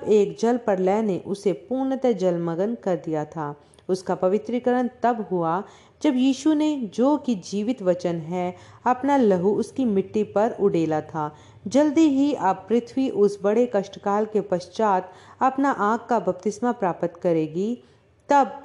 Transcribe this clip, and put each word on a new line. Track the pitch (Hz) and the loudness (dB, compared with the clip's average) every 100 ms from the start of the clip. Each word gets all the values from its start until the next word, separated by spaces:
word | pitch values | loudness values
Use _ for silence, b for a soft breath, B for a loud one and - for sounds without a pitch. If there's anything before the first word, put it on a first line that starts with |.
| - | 2
एक | 208 190 165 | 4 4 0
जल | 226 247 | 0 0
प्रलय | 240 185 185 208 | 0 0 2 2
ने | 220 175 - | 0 -2 -4
उसे | 196 202 | -4 -2
पूर्णतः | 170 - 262 269 262 254 | -2 -4 -4 -2 0 0
जलमग्न | 196 185 175 170 165 208 233 | 2 0 0 -2 -2 -2 -2
कर | - 170 | -2 -4
दिया | 165 156 151 | -2 -4 -4
था। | 165 147 147 b b b | -8 -8 -10 b b b
उसका | 185 - 180 | -4 -2 0
पवित्रीकरण | 185 202 - 240 247 247 247 - | 0 0 -2 -4 0 0 -2 -2
तब | 233 233 196 | -2 -2 -2
हुआ | 185 165 175 214 B B B | -2 0 -2 -6 B B B
जब | 302 254 | 0 2
यीशु | 262 254 311 | 2 2 2
ने, | 302 302 294 220 | 2 2 -2 -4
जो | 185 262 302 | 0 2 2
कि | 285 214 | 0 -4
जीवित | - 196 214 254 | -4 -6 -4 -2
वचन | 185 180 180 170 | 0 0 0 -4
है, | 156 180 180 180 B B 240 | -4 -4 -4 -6 B B -2
अपना | 254 269 277 | 0 2 4
लहू | 226 185 185 - | 4 4 2 0
उसकी | - - 254 | -2 -2 0
मिट्टी | 196 190 214 | 0 0 -2
पर | 202 196 226 - | 0 0 0 0
उड़ेला | 196 170 156 156 | 0 2 0 -2
था। | 151 160 151 - B B 202 | -4 -6 -6 -8 B B -2
जल्दी | 254 302 302 | 2 4 4
ही | 320 269 285 | 4 4 2
अब | 285 185 190 - | 2 0 -2 0
पृथ्वी | 233 233 - 269 | -2 -2 -4 -2
उस | - 202 202 | 2 2 2
बड़े | 202 214 247 208 | 0 2 2 0
कष्टकाल | 196 - 202 202 214 | -4 -6 -2 -2 0
के | 214 | -2
पश्चात | 175 180 - - 220 185 185 B B B | -2 -4 -4 -2 2 2 -2 B B B
अपना | 262 269 277 | 0 2 -2
आग | - 202 226 233 | 0 0 -2 0
का | 233 | -2
बपतिस्मा | 180 180 214 202 240 | -2 -4 -4 -4 -4
प्राप्त | 233 185 165 170 - | -2 -2 -2 -6 -2
करेगी। | 180 165 156 160 208 240 b b b b - | 0 0 0 -2 -4 -6 b b b b 2
तब | 285 269 214 | 4 2 -2